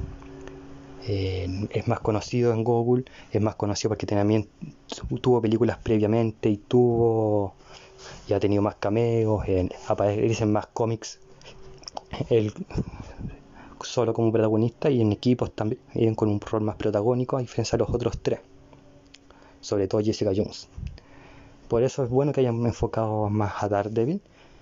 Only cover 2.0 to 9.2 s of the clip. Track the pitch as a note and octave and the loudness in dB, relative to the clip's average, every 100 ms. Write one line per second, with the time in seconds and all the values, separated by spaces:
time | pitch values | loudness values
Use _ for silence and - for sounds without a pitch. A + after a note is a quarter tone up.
2 | - G#2 - B2 A#2+ A2+ A2+ A#2 A#2 B2 | 0 -2 0 2 2 2 2 2 4 2
3 | B2+ - - G#2+ G#2+ - G#2 G2+ G#2+ G#2 | 0 -14 -4 0 0 0 -4 -2 -2 -2
4 | - G2+ G#2 G#2+ G2+ - - - - - | 0 2 4 2 0 -12 -16 -16 -16 -10
5 | - B2+ B2+ B2 G#2+ A2 A#2 - - G#2+ | -6 -2 2 4 4 2 2 0 0 2
6 | G#2 A#2 A2+ A2 A2+ G#2 - B2 B2 A#2 | 4 2 0 0 0 0 2 4 4 4
7 | A#2 A2 G#2+ G#2 G2 - - - - - | 2 4 2 2 0 -6 -20 -20 -20 -20
8 | - - - G2 G2+ G2+ G#2 - G2+ A2 | -20 -14 -2 0 2 2 2 0 -2 0
9 | A#2 A2+ | 2 2